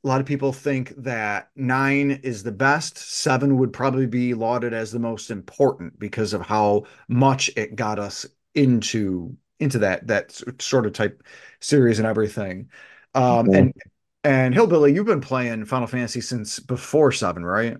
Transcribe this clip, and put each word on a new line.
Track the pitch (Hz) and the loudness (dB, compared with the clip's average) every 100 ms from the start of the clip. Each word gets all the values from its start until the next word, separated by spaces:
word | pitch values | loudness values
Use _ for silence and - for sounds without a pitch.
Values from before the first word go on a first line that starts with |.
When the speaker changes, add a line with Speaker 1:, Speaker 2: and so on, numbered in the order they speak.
Speaker 1:
A | 139 | 0
lot | 131 | -2
of | 139 | 0
people | 143 135 | -2 -2
think | 131 147 135 127 143 | -2 -4 -4 -6 -10
that | 127 117 107 101 - - | -8 -6 -4 -6 -8 -6
nine | 135 131 135 139 143 | -2 0 2 2 0
is | 139 135 110 | -2 -6 -8
the | 107 | -8
best. | 101 135 147 156 - | 0 2 2 -2 -12
Seven | - - 151 131 139 135 | -12 -6 0 2 2 2
would | 127 | 2
probably | - 135 127 131 | 0 -2 0 -2
be | 123 123 | 0 -2
lauded | 120 113 123 120 | -2 -2 -2 -4
as | 113 110 | -6 -6
the | 117 | -6
most | 117 110 - | -6 -8 -10
important | 107 - - 139 - 85 _ | -12 -12 0 0 0 -12 _
because | 104 - 107 | -10 -4 -4
of | 98 | -4
how | 85 107 104 104 104 - - | -2 2 2 2 -2 -20 -4
much | 123 135 135 - - | 2 4 2 -2 -4
it | 107 107 | -8 -6
got | 110 104 | -4 -4
us | 101 - - _ _ | -8 -10 -14 _ _
into, | 147 135 120 - 113 98 92 85 - _ _ | 2 4 2 0 -2 -2 -4 -8 -16 _ _
into | 151 123 | -2 0
that, | 101 90 113 | 0 0 -2
that | 101 - | -2 -2
s-, | - - 127 | -14 -16 -12
sort | - 131 107 | -2 0 0
of | |
type | - 104 - _ - - _ | -2 -4 -4 _ -20 -20 _
series | - 143 120 107 | 2 4 6 4
and | 110 | 0
everything. | 107 107 - 98 92 127 - - - _ | 0 -2 -4 -8 -10 -14 -20 -20 -20 _
Um, | 131 127 120 117 | 0 4 4 4
Speaker 2:
Yeah. | 95 | 6
Speaker 1:
and, | 127 - - _ _ _ 147 | 4 2 -20 _ _ _ 2
and | 135 131 | 2 4
Hillbilly, | 139 226 165 147 | 4 4 6 6
you've | 151 208 | 4 2
been | 170 | 0
playing | 127 131 120 113 107 | 0 -4 -4 -6 -4
Final | 131 117 | -4 -2
Fantasy | 127 120 123 | -4 -4 -6
since | - 123 107 - | -6 -8 -8 -12
before | - 123 - 151 147 | -6 -8 0 4 4
seven, | - 98 87 87 | 4 -4 -4 -2
right? | 98 117 | -2 -2